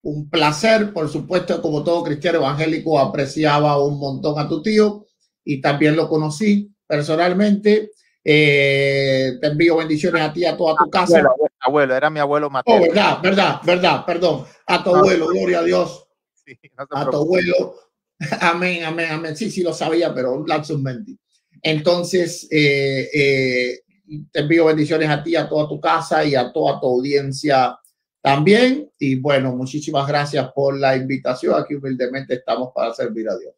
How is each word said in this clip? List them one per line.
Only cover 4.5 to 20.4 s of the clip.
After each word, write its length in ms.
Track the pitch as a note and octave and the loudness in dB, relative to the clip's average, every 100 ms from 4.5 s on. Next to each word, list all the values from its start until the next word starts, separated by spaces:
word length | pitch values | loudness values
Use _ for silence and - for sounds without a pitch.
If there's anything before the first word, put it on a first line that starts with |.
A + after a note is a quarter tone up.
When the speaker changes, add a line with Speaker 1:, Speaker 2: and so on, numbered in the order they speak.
| E3 | -4
Speaker 1:
tío 440 | G#3+ G#3+ G#3 G3+ _ _ _ _ | 0 4 2 0 _ _ _ _
y 180 | - C#3 | -8 -2
también 340 | D3+ C#3+ D3+ D#3 | -2 2 2 2
lo 120 | D#3+ | 0
conocí 680 | D#3 D#3 - G#3+ G3+ - _ _ | 0 -2 0 2 2 0 _ _
personalmente. 1040 | D3+ D3 D#3+ F3+ F3+ G#3 G3+ G#3 G#3+ G#3+ _ _ _ | -4 -2 0 2 2 2 4 4 2 0 _ _ _
Eh, 1080 | - D3+ D3+ C#3+ C#3 C#3 C#3 C#3 C#3 C3 C3 B2+ | 2 4 4 4 2 2 2 0 0 0 0 -2
te 80 | D3 | -2
envío 300 | D3+ E3+ D#3+ | 2 2 2
bendiciones 440 | D#3+ D3+ F3+ E3 | 0 -2 0 0
a 120 | D#3 | -2
ti, 120 | D#3 F3 | -2 -2
a 120 | - | 0
toda 180 | E3+ D#3 | 0 2
tu 140 | - | 0
casa. 300 | F#3+ F3+ E3 | 0 4 4
Speaker 2:
Abuelo, 100 | C#3+ | 4
abuelo, 220 | B2+ D3+ _ | 2 -2 _
abuelo, 340 | C3 D3 C3+ B2+ | 0 2 2 2
era 140 | D3 | 0
mi 100 | D#3 | -2
abuelo 300 | C#3+ D3 D3 | 0 0 -2
materno. 300 | C#3 E3+ A3 | -4 2 4
Speaker 1:
Oh, 60 | E3+ | 4
verdad, 320 | F3+ F#3 C3+ | 2 0 0
verdad, 380 | F3 G3 F3 C#3 | 0 2 0 0
verdad, 420 | - F3+ F3 E3+ - | 0 2 2 0 -2
perdón. 400 | E3+ F3 C#3 - _ - | -2 0 -2 -8 _ -2
A 160 | F3 | -2
tu 80 | F#3+ | 2
Speaker 2:
No. 60 | F3+ | 4
Speaker 1:
abuelo, 280 | G3 F3+ D#3+ | 4 4 0
gloria 320 | F#3+ F#3 F3 | -2 0 0
a 40 | |
Dios. 440 | E3+ F3+ E3+ - _ _ _ | 2 0 -2 -8 _ _ _
Speaker 2:
Sí, 240 | _ _ B2 _ - | _ _ -20 _ -16
no 80 | C#3 | -10
se 100 | C#3 | -6
Speaker 1:
A 60 | C#3 | -2
tu 40 | |
Speaker 2:
preocupe. 60 | D3 | -2
Speaker 1:
abuelo. 580 | D#3 F#3 F3+ F3+ - - _ _ _ _ | 0 0 2 -2 -2 -10 _ _ _ _
<laughs> 200 | D3+ A3+ | -8 -2
Amén, 440 | F3 F3 F3+ F3 D#3+ | 0 0 -2 -4 -6
amén, 260 | E3 E3 | -6 -4
amén. 240 | D#3 E3 D#3 | -6 -8 -8
Sí, 160 | G#3+ | -8
sí, 100 | F#3 | -4
lo 120 | F3 | -4
sabía, 400 | D3+ D#3 E3 D#3+ | -2 -2 0 0
pero 200 | - B2+ | -2 -4
un 140 | C3+ | -4